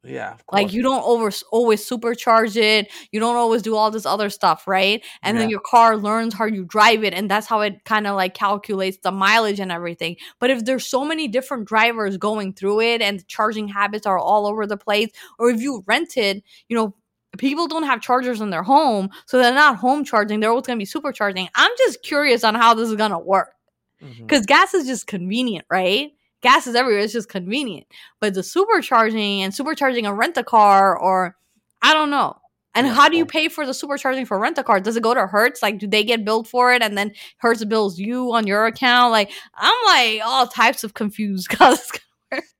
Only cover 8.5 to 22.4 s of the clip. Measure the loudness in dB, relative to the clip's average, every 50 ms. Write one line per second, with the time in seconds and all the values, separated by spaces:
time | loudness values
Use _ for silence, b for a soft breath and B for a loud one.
8.5 | -2 -2 -4 -6 -4 -4 -4 -4 -6 _ -6 -4 -2 0 2 2 4 4 2 0
9.5 | -2 -4 -6 -6 -6 -8 -8 -10 -10 _ -8 -10 -10 B B B B B 0 0
10.5 | 0 0 0 -2 -4 -4 -4 -4 -4 -4 -2 -2 -6 -6 -6 -4 -4 -4 -4 -4
11.5 | -10 -10 -8 -2 0 2 2 2 0 -2 -4 -4 -4 -4 -4 -4 -4 -4 -6 -8
12.5 | -10 -6 -4 -2 0 0 0 0 0 0 -2 -4 -4 -6 -12 _ -6 -4 -4 -2
13.5 | -2 -4 -8 -8 -4 -4 -4 -4 -4 -6 -4 -2 -2 -2 0 0 0 0 0 -2
14.5 | -4 -4 -4 -6 -6 -8 _ -2 0 0 0 -2 B B B B B B 0 0
15.5 | 0 0 -2 -6 -6 -8 -4 -2 -2 -2 -2 -4 -4 -2 -2 -2 -2 -4 _ b
16.5 | b b b _ -2 -2 -2 -2 -6 _ _ _ _ _ _ _ -12 -4 -4 -4
17.5 | -2 -2 -4 -4 -4 -4 -2 -2 -2 -4 0 -2 -2 0 0 -2 -4 -4 -6 -6
18.5 | -4 -6 -2 2 4 4 4 4 0 0 -2 -4 B B B -2 2 4 4 4
19.5 | 4 6 4 4 4 2 0 0 0 0 -2 0 0 0 0 0 -2 -2 0 0
20.5 | 0 0 -2 -4 -6 -6 -6 -8 -8 -8 -6 -6 -6 -4 -4 -4 -4 -4 -8 -6
21.5 | _ 2 2 2 2 2 0 0 0 -6 -10 -4 -2 0 2 2 2 2